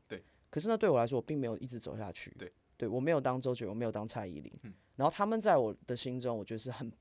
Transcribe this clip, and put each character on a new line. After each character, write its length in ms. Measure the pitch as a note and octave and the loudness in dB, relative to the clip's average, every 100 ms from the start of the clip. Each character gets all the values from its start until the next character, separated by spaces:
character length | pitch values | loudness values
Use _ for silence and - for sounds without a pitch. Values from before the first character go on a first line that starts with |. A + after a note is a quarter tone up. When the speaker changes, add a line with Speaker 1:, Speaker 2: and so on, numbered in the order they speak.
| - | -14
Speaker 1:
对。 140 | F#2 - _ _ | -14 -14 _ _
Speaker 2:
可 80 | D#3 | -4
是 80 | G3 | 0
那 100 | A3 | 4
对 100 | A3 | 6
我 120 | B2+ | 6
来 80 | A#2 | 6
说， 80 | B2+ | 2
我 60 | |
并 180 | - D3+ | 0 0
没 80 | A#2+ | 0
有 100 | G#2+ | -2
一 80 | B2+ | -6
直 140 | A#2+ | -8
走 180 | - A2 | -8 -8
下 140 | G2+ | -8
去。 180 | - - - | -10 -14 -14
Speaker 1:
对。 140 | F2+ - _ - | -14 -16 _ -6
Speaker 2:
对， 140 | A2+ | -2
我 100 | A#2+ | 0
没 120 | C#3+ | 2
有 100 | D#3 | 2
当 180 | C3 B2+ | 2 0
周 160 | C3 B2 | 0 -2
杰 80 | |
伦， 100 | G#2 | -2
我 60 | A2 | -2
没 60 | A#2 | -2
有 60 | |
当 140 | G#2+ A2+ | -2 -6
蔡 220 | A#2+ F#2+ | -6 -8
依 140 | D2+ | -8
林。 100 | - - | -12 -14
Speaker 1:
嗯。 100 | A2+ F2+ _ - | -16 -18 _ 0
Speaker 2:
然 100 | D3 | 2
后 40 | |
他 140 | F#3 G3+ | 2 0
们 140 | A3+ | 2
在 160 | G3+ D#3 | 6 6
我 180 | A2+ - - | 6 0 -6
的 80 | B2 | -6
心 240 | C3 B2+ | -4 -4
中， 180 | B2 A2+ | -2 -2
我 60 | |
觉 100 | G2 | -4
得 40 | A2+ | -6
是 120 | B2+ | -6
很 220 | B2 A#2 - | -8 -8 -6